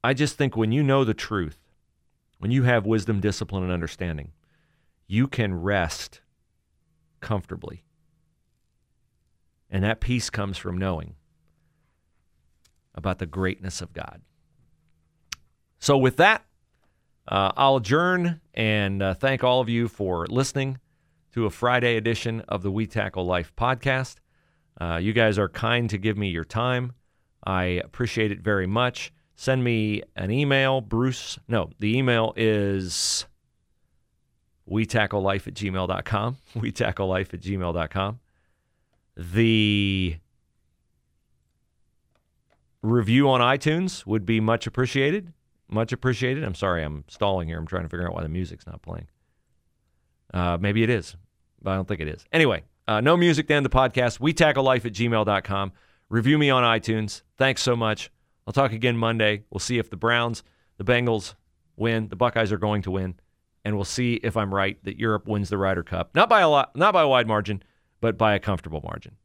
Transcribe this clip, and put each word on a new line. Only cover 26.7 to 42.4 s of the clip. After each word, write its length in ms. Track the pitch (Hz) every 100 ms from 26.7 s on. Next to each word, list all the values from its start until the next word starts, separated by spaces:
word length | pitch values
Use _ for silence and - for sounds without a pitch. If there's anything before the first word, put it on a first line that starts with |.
| 123 123 123 _ _ _ _
I 200 | - 95
appreciate 680 | 90 87 - - 120 - 107
it 100 | 95
very 260 | 92 101 92
much. 440 | 107 123 123 - _ _ _
Send 280 | - 131
me 400 | 123 117 107 104 - -
an 160 | 95
email, 500 | 120 143 135 135 135
Bruce. 560 | 104 113 131 127 - - -
No, 240 | 113 80 -
the 180 | 107 120
email 340 | 131 117 113 -
is 880 | 113 107 101 98 92 - - - - _ _ _ _ _ _ _ _ _ _ _ _ _ -
we 200 | 98 110
tackle 360 | 120 104 101
life 260 | 95 98 -
at 80 | -
gmail 320 | 104 92 90
dot 180 | 92 -
com. 320 | 104 110 135 _
<laughs> 100 | 117
We 160 | 110
tackle 360 | 104 113 104 95
life 260 | 92 95
at 80 | 90
gmail 320 | 90 98 90
dot 160 | 85 80
com. 300 | 98 98 120 _ _ _ _ _ _ _ _ _ -
The 1000 | 87 95 113 110 107 104 98 95 92 80 _ _ _ _ _ _ _ _ _ _ _ _ _ _ _ _ _ _ _ _ _ _